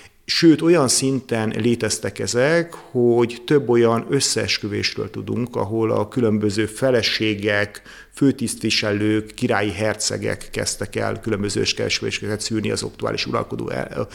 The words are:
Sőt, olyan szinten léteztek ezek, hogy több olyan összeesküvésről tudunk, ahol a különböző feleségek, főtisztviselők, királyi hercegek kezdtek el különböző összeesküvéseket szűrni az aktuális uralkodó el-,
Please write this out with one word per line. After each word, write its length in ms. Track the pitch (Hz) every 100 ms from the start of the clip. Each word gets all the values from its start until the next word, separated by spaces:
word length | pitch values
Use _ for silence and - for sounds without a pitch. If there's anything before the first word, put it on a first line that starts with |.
| - _ -
Sőt, 340 | - 170 147
olyan 260 | 165 185 127
szinten 680 | - 135 135 - 113 110 107
léteztek 640 | 113 117 110 - 101 -
ezek, 540 | 104 117 135 170 170
hogy 680 | - - 123 120 117 120 - -
több 240 | 147 123
olyan 360 | 120 113 113 -
összeesküvésről 1000 | 139 - - 104 - 107 104 101 - 101
tudunk, 460 | 107 101 104 123 -
ahol 360 | 104 113 110
a 160 | 107 104
különböző 580 | - 117 107 104 101 107
feleségek, 1160 | - 131 123 104 - 107 101 104 104 104 - - - -
főtisztviselők, 1200 | - 139 127 113 - 113 - 110 104 104 107 107
királyi 380 | - 120 107 104
hercegek 760 | 98 107 101 - 104 104 104 -
kezdtek 440 | 113 104 - - -
el 240 | 107 104
különböző 420 | 113 104 101 110
összeesküvéseket 800 | 107 - 110 - 110 - 104 104
szűrni 300 | - 110 107
az 120 | 110
aktuális 420 | 110 - 113 110 -
uralkodó 440 | 120 110 117 117
el-, 380 | - - - 113